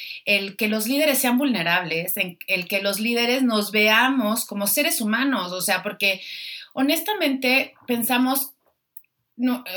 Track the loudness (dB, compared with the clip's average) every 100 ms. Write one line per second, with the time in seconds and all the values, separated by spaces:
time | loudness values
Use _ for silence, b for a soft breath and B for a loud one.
0 | B B 0 0 0 -2 -2 0 0 2
1 | 2 2 2 2 2 0 2 0 0 -4
2 | -4 -4 -4 -6 -4 -4 -2 -2 0 -2
3 | 0 0 2 2 2 2 0 2 4 6
4 | 4 2 0 -2 -4 -4 -2 0 0 0
5 | 0 0 0 0 -2 -4 0 0 -2 -2
6 | 0 -2 B B B B B -2 2 2
7 | 0 0 0 0 2 0 0 -10 -4 -2
8 | 0 2 2 0 -4 -10 _ _ _ -20
9 | _ _ _ -2 -2 -2 -6